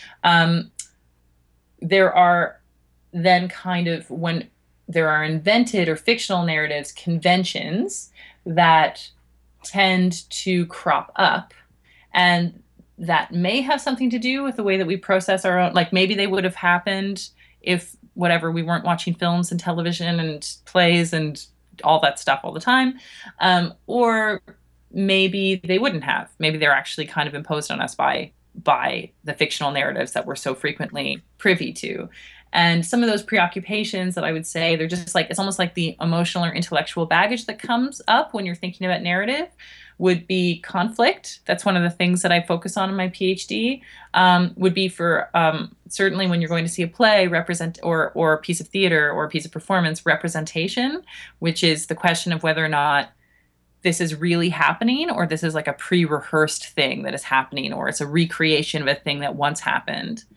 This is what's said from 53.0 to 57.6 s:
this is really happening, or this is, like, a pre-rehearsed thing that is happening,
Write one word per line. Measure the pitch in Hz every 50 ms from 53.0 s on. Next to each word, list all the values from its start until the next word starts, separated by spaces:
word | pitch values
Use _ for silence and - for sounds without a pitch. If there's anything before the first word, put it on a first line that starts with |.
| 131 - _ _ _ _ _ _ _ _ _ _ _ _ _ _ -
this | 185 170 -
is | 180 160 156
really | 147 160 175 170 170 170 180
happening, | 165 147 151 143 170 - 226 233 254 277 320 349
or | 247 - 180 160
this | 160 156 170
is, | 160 156
like, | 156 - 147
a | 139
pre-rehearsed | - - - 185 180 170 147 151 143 - - - 156 156 156 - - - -
thing | - - 139 131 135 135 139
that | 135 131
is | 139 -
happening, | - 135 131 135 - - 139